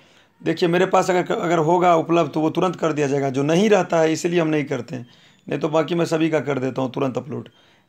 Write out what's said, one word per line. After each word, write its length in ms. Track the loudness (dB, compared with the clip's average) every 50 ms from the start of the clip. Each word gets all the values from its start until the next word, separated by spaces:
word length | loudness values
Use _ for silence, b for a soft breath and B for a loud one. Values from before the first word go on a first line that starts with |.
| b b b b b b b _
देखिए 280 | -4 -4 -2 0 0 0
मेरे 180 | 2 2 2
पास 240 | 4 2 2 2 2
अगर, 220 | 0 0 0 0 -2
अगर 260 | -4 0 0 0 2
होगा 360 | 2 2 2 4 4 4 4
उपलब्ध 360 | 4 2 2 2 0 0 0 -2
तो 80 | -2
वो 100 | -2 -2
तुरंत 260 | 0 0 -2 -2 -2
कर 160 | -2 -2 -2 0
दिया 140 | 0 -2
जाएगा, 240 | 0 0 -2 -2 -2
जो 120 | -2 -2 0
नहीं 260 | 2 2 2 4 4
रहता 300 | 4 2 2 2 2 2
है 120 | 2 2 0
इसीलिए 280 | 0 -2 -2 0 0
हम 80 | 0 0
नहीं 160 | 0 -2 -2
करते 320 | -2 -4 -6 -6 -8 -10
हैं, 100 | -12 -12 b b b b b b b b -8
नहीं 120 | -6 -4
तो 80 | -4 0
बाकी 260 | 0 0 0 0 0
मैं 100 | -2 -2
सभी 260 | 0 0 0 0 2
का 100 | 0 0
कर 180 | -2 0 -4 -2
देता 240 | -2 -4 -4 -4 -4
हूँ 80 | -4 -4
तुरंत 240 | -4 -4 -2 -4
अपलोड। 320 | -4 -8 -8 -10 -12 -12 -14 b b b b b b b